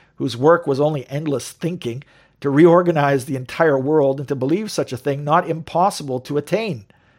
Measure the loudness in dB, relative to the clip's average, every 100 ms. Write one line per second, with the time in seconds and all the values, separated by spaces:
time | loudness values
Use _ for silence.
0 | _ -8 -6 2 4 4 2 0 0 -2
1 | -6 -6 -4 -4 -6 -8 -6 -6 -8 -8
2 | -14 _ _ _ 0 6 6 6 4 2
3 | 2 0 -2 -8 -8 0 2 2 2 2
4 | 2 0 -4 -4 -2 -2 -2 -6 -6 -4
5 | -4 -4 0 0 0 -6 -4 0 0 -2
6 | -6 -8 -4 -6 -2 -2 -2 -8 -12 _
7 | _